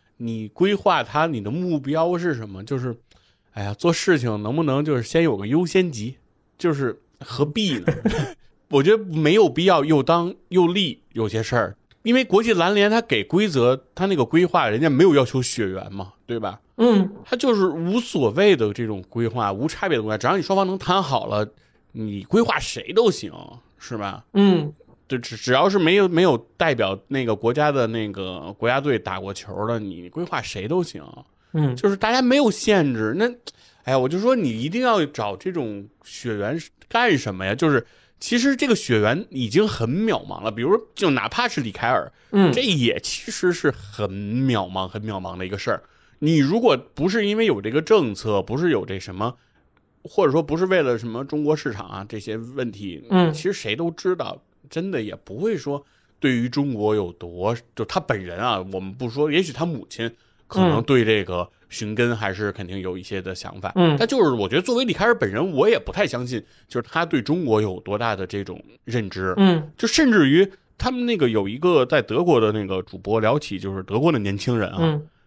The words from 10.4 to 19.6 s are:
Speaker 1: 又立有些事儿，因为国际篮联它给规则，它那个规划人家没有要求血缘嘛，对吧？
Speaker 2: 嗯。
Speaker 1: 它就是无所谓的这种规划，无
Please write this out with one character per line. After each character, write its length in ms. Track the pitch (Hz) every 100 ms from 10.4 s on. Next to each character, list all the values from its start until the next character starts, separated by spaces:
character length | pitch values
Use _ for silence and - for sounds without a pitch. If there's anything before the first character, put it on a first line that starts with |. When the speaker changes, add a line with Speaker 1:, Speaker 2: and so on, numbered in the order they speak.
| -
Speaker 1:
又 180 | 180 170
立 360 | 190 170 - _
有 160 | 113 110
些 140 | 110
事 120 | 110
儿， 220 | 120 98 - _ _
因 120 | 220
为 100 | 254
国 180 | 247 -
际 120 | 233
篮 200 | 185 175
联 160 | 208 208
它 120 | 233
给 200 | 233 113
规 240 | 98 175 214
则， 380 | 135 120 131 _
它 120 | - 190
那 100 | 170
个 80 |
规 220 | 123 165 180
划 240 | 175 123
人 100 | 110
家 80 | 160
没 160 | 131
有 100 | 185
要 120 | 143 123
求 160 | 131
血 260 | 120 - 98
缘 240 | 92 101
嘛， 220 | 98 95 _
对 140 | - 117
吧？ 200 | 101 92 _ -
Speaker 2:
嗯。 340 | 240 202 185 -
Speaker 1:
它 140 | - 247
就 180 | 269
是 120 | 214 185
无 340 | 156 170 226
所 300 | 233 180 117
谓 260 | 135 208 156
的 160 | 107
这 140 | 101 113
种 180 | 98 -
规 180 | 117 117
划， 240 | 120 101
无 160 | 98